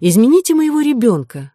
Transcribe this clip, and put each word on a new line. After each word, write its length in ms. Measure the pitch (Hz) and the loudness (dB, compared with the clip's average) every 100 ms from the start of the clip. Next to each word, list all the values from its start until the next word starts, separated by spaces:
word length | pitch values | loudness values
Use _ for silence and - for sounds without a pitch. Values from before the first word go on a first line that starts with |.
измените 520 | 175 180 240 349 359 | 0 2 4 2 2
моего 280 | 320 311 302 | 0 0 -2
ребенка. 720 | 294 262 233 160 123 139 135 | -2 0 0 -2 -6 -14 -18